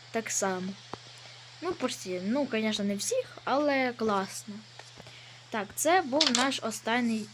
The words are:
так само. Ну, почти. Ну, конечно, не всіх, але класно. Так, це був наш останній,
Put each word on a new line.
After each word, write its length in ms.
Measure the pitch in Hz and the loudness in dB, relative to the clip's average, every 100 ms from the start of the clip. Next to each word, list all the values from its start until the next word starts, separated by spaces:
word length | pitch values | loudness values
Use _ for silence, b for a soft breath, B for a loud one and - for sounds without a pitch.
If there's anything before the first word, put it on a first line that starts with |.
| - | -6
так 180 | 226 220 | -6 -2
само. 380 | - 196 185 185 196 - - - B B B B - | 0 0 0 -4 -8 -12 -14 -14 B B B B -6
Ну, 100 | 320 | -4
почти. 500 | 349 247 - 190 180 190 | -2 -2 -2 -4 -4 0
Ну, 200 | 254 277 | 0 2
конечно, 400 | 220 220 208 202 | 0 0 0 0
не 100 | 202 | 0
всіх, 420 | - 508 - - | 0 0 -2 -6
але 500 | - 254 294 269 254 | 0 4 4 4 2
класно. 640 | 240 220 202 196 - - 202 - - B B B B B B - | 2 2 2 0 -6 -10 -12 -14 -18 B B B B B B -6
Так, 180 | - 285 - | -4 -4 0
це 260 | 294 370 | 6 6
був 300 | 311 269 - 240 | 6 4 4 4
наш 240 | 269 262 | 4 2
останній, 640 | 226 214 - 240 240 220 208 | -2 -2 0 2 2 0 -2